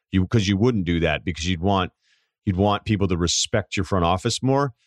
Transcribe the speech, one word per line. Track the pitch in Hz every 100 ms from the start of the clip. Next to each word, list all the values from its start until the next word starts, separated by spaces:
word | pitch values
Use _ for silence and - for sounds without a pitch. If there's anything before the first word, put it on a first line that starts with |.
| _
You, | 92 92
'cause | 120 95
you | 95
wouldn't | 123 110
do | 85 85
that | 80 76
because | 95 80 87
you'd | 87
want, | 95 95 90 _ _ _ _ _
you'd | 104 90
want | 101 101
people | - 104 95
to | 87
respect | 85 - - 110 - -
your |
front | 87 95
office | 85 92 117 -
more." | 127 135 143 -